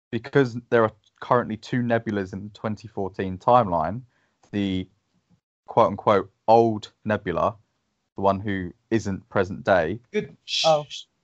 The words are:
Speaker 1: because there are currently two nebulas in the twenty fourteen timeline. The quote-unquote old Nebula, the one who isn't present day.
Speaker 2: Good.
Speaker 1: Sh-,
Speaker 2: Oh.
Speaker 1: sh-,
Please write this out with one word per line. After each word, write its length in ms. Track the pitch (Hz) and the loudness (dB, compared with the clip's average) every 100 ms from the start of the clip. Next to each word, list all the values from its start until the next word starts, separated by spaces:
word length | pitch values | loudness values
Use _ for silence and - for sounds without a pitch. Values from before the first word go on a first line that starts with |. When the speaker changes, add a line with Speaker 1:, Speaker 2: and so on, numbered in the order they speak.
| _ | _
Speaker 1:
because 460 | 117 117 143 131 113 - | -10 0 2 2 -2 0
there 140 | 120 | 2
are 80 | 110 - _ _ | 2 0 _ _
currently 380 | - 123 113 107 | 0 0 0 -6
two 240 | - 127 | -6 -4
nebulas 520 | 120 117 113 101 95 | 0 0 0 -4 -4
in 100 | 98 | -8
the 60 | 104 | -14
twenty 380 | 101 113 107 110 | -10 -8 -8 -10
fourteen 500 | - 95 95 95 92 | -8 -8 -6 -8 -4
timeline. 640 | - 123 104 85 80 113 - _ _ _ _ | 4 4 4 0 -2 -6 -12 _ _ _ _
The 360 | 104 98 92 90 _ _ _ _ _ _ _ - | -4 -2 -2 -6 _ _ _ _ _ _ _ -4
quote-unquote 640 | - 107 101 - 101 92 _ - | 2 2 2 2 2 0 _ 4
old 440 | 113 117 107 - _ | 4 4 0 -8 _
Nebula, 520 | 107 104 95 80 87 107 _ _ _ _ _ - | -4 -4 -2 -2 -2 -4 _ _ _ _ _ -2
the 60 | |
one 180 | 98 98 | 0 0
who 320 | 107 95 87 - _ | -2 -6 -6 -12 _
isn't 380 | 113 98 92 - | -2 -2 -6 -4
present 340 | 107 95 - - | -2 -2 -4 2
day. 340 | 95 80 107 - | 2 2 -4 -6
Speaker 2:
Good. 220 | 208 - - - | -8 -8 -12 -8
Speaker 1:
Sh-, 200 | - 165 | -2 2
Speaker 2:
Oh. 200 | 151 147 | 2 -2
Speaker 1:
sh-, 160 | - - _ | -14 -20 _